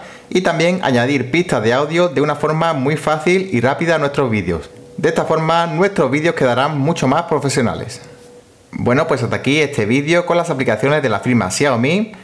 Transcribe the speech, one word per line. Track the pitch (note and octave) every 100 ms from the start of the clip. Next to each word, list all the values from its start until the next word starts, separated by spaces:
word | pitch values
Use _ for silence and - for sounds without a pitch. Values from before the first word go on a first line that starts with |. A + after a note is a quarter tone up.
| - - -
y | F3+
también | F#3 D#3+ E3 F#3
añadir | C#3 A#2+ B2 C#3+ A#2+
pistas | D#3+ F3+ C3
de | G#2+
audio | B2+ D3+ E3 F3
de | C3+
una | D3 D3
forma | D3+ D#3 E3
muy | D3+ C3 D#3
fácil | D#3 D#3 F3+ F#3 F#3
y | A#2+
rápida | D3 E3+ E3 D#3+
a |
nuestros | C#3+ C#3 C3
vídeos. | G#2+ F2+ E2 - - - -
De | D#3+
esta | E3 D#3
forma, | E3 D#3+ E3+ E3+
nuestros | D#3 G3 G3 C3+
vídeos | C#3+ D#3+ E3
quedarán | C3 A#2+ D3 D3
mucho | C#3 E3+ C3
más | D3+
profesionales. | E3+ D3+ C#3 C#3+ A2+ E2 - - - - - - - - -
Bueno, | - G#2+ B2+ D#3+
pues | C3+
hasta | A2+ G2+
aquí | C3 D3
este | C#3+ - G#2
vídeo | C3 D3 E3+ F3
con | E3+
las | E3
aplicaciones | C#3 B2 G#2+ C3+ D3+
de | C3+
la | G2+
firma | B2+ A#2+ F#2
Xiaomi. | - C#3+ A#2+ C3 F#3 A3 -